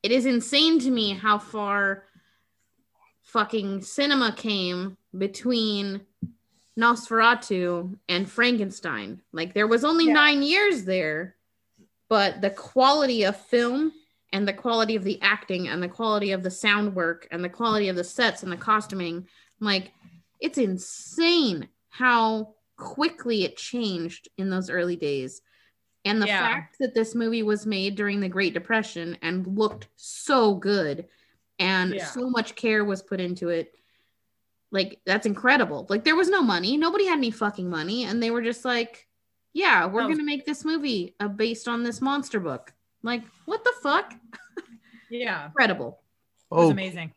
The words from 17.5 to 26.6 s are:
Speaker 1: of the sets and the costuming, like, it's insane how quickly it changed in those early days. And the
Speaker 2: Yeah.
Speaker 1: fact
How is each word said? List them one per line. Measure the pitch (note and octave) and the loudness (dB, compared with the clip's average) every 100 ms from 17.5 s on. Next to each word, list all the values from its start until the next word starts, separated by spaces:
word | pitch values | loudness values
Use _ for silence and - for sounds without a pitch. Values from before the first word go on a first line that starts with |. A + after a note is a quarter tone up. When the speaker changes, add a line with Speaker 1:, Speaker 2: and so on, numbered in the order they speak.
| - A#3 G#3+ G3+ | -4 0 0 0
Speaker 1:
of | F3+ | -2
the | |
sets | F3 - A#3 A3 | -6 0 0 0
and | F#3+ | -10
the | F3 | -6
costuming, | - G#3+ G#3+ F#3+ F3 E3+ F#3 _ _ _ | 0 0 0 -6 -6 -8 -12 _ _ _
like, | G#3+ F#3+ F#3+ _ - - _ _ | -2 -2 -4 _ -20 -20 _ _
it's | D#4+ - | -4 0
insane | G#3+ F#3 - - - - E4 F4 B3+ E3 A2 _ _ | 0 -2 -8 -16 -12 0 2 4 2 0 -8 _ _
how | - B3+ A#3 A3+ A3 G#3+ _ _ - | -2 2 4 2 0 -6 _ _ -18
quickly | - - D#4+ E4+ A#3+ A3 | -14 -2 -2 -2 -2 0
it | F3+ - | 0 -4
changed | - B3 A3 F3+ E3+ - - - | -8 -4 -4 -4 -8 -12 -18 -6
in | F#3+ | -4
those | F#3 F#3 | -2 -2
early | F3+ F3 E3+ | -2 -2 -2
days. | D3 C#3 C3 - _ _ _ _ _ _ | -2 -4 -6 -12 _ _ _ _ _ _
And | G3 G#3+ | -2 0
the | G#3 | 2
Speaker 2:
Yeah. | G3 | 2
Speaker 1:
fact | E3+ E3 | 0 -2